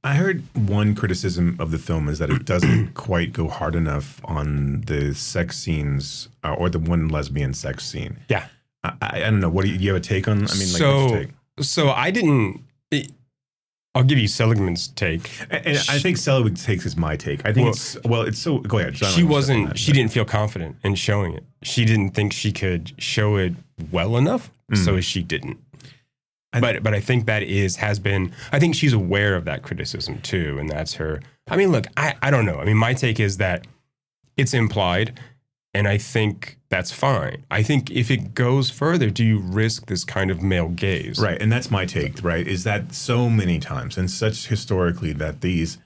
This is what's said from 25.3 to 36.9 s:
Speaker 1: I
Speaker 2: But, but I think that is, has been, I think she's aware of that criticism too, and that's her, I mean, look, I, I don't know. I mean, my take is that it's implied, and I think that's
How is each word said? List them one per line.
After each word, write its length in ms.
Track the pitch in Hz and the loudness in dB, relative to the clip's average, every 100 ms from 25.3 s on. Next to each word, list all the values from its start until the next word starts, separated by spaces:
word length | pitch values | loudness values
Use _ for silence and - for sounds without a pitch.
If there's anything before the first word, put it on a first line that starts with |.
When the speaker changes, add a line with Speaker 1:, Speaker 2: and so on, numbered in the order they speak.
| 78 65 - _ - - - _ _ _ _ _ | -6 -6 -12 _ -20 -20 -20 _ _ _ _ _
Speaker 1:
I 60 | 117 | 2
Speaker 2:
But, 220 | 120 104 | 2 2
but 120 | 107 | 0
I 60 | 104 | 0
think 260 | - 123 113 | 2 2 2
that 160 | 107 | 0
is, 340 | 98 98 95 - | 0 2 0 0
has 220 | 107 101 | -2 0
been, 340 | 98 98 92 - - | 0 0 -2 -6 -2
I 60 | 139 | 2
think 160 | 170 | 2
she's 180 | 147 147 | 4 2
aware 400 | 113 90 98 101 92 | 2 2 2 2 0
of 80 | |
that 180 | 76 69 | -2 -8
criticism 580 | - 87 73 - - - | -8 -8 -8 -8 -8 -8
too, 340 | - 95 76 69 | -4 -2 -2 -4
and 120 | 78 | -4
that's 240 | 76 80 | -4 -6
her, 260 | - 80 73 - _ - | -6 -6 -6 -10 _ -2
I 80 | 185 | 2
mean, 140 | 190 | 4
look, 160 | 131 - - | 2 0 -2
I, 180 | 147 - | -2 2
I 80 | 139 | 2
don't 160 | 139 101 | 4 2
know. 120 | 73 | 0
I 40 | |
mean, 120 | 85 107 | 2 4
my 160 | 117 | 4
take 240 | 131 123 110 | 2 0 0
is 160 | 104 95 | 0 0
that 280 | 95 90 - _ _ _ _ _ _ - | -2 -2 -8 _ _ _ _ _ _ -2
it's 160 | 135 | 0
implied, 640 | 123 110 104 90 90 113 - - _ _ _ _ | 2 0 0 0 0 -2 -8 -20 _ _ _ _
and 120 | 98 104 | -2 2
I 100 | 104 | 0
think 580 | - 117 104 92 - - _ | 0 0 0 -2 -12 -18 _
that's 220 | 92 - | -4 -4